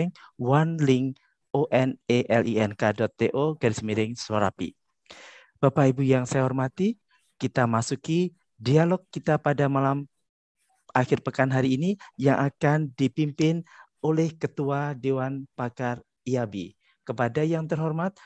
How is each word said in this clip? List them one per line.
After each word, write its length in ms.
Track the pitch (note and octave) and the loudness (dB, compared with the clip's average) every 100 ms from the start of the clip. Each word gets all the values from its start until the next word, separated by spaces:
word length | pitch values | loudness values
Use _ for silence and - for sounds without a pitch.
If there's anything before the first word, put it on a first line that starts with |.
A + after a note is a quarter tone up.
| F3 - - - | 0 -6 -16 -6
onelink 800 | B2 C#3+ D#3+ E3 C#3 B2+ C3 - _ _ _ | 2 2 2 2 4 4 0 -6 _ _ _
O 160 | C#3+ A#2 | -2 2
N 320 | A#2+ C3 - - | 2 2 -2 0
E 160 | A#2+ | 0
L 240 | - A2+ A#2 | 2 2 2
I 80 | G#2+ | 2
N 80 | G#2+ | 0
K 240 | G#2 A2 G#2 | 0 -2 0
dot 160 | A2 - | -2 0
T 80 | A#2 C3 | -2 0
O 240 | D3+ D3+ | -2 -2
garis 240 | A#2 G#2+ | -2 -2
miring 320 | A2 G#2+ A2 A#2+ | -2 -2 -2 -6
Suara 320 | - G#2+ F#2+ | -6 0 0
P. 240 | - F2 - _ _ - - - - _ _ | -2 -8 -10 _ _ -20 -20 -20 -20 _ _
Bapak 320 | C3+ - C3+ | 2 4 2
Ibu 160 | C3 C3+ | 4 2
yang 160 | C3 | 2
saya 240 | B2 C#3 C3 | 0 -2 0
hormati, 480 | C3 C3 - G3 A#3 _ _ _ - | -2 -4 -2 -2 -4 _ _ _ -8
kita 320 | C3 C#3 A#2 | -4 0 2
masuki 640 | A2+ - C3+ - E3 F3+ - _ - | 2 -2 -4 -2 -2 -2 -6 _ -6
dialog 480 | A2+ D3+ E3+ F3+ - | 2 4 4 0 -4
kita 240 | D#3 E3 D3+ | -6 0 0
pada 320 | D3 C#3 C#3 | 0 0 0
malam 400 | C#3 C3+ C#3+ C#3+ _ _ _ _ _ _ _ - B2+ | 2 0 -2 -6 _ _ _ _ _ _ _ -4 0
akhir 240 | B2+ C#3 | 2 0
pekan 320 | C3+ - C3 | -2 0 0
hari 240 | C3 C3 C3 | 2 2 0
ini 240 | F3+ G3+ - - | -2 -4 -8 -2
yang 240 | C3+ C3 | 2 2
akan 560 | C#3 - D3+ D3+ D3 - | 0 0 0 2 -2 -2
dipimpin 640 | C3 - D3+ C#3 D#3 E3+ E3 - - _ | -2 0 -2 0 0 0 -6 -18 -20 _
oleh 320 | D3+ D#3+ D#3+ D#3+ | -2 0 0 -4
Ketua 560 | C#3+ - C#3 C#3 D3 C3 | -6 -4 -4 -2 -4 -4
Dewan 480 | C3+ C3 C3 C3+ C3+ | -2 -2 -2 -6 -10
Pakar 480 | - A#2+ - B2 A#2+ - _ | -8 -8 -4 -6 -6 -10 _
iabi. 560 | - B2+ A2 G2 E2+ - _ _ | -4 -2 -2 -6 -10 -14 _ _
Kepada 400 | - A#2+ A#2 C3+ | -8 -2 -2 0
yang 240 | D#3 E3 D#3+ | -2 -2 -4
terhormat, 480 | D#3 D#3+ D#3+ F#3 - | -4 -2 -4 -6 -8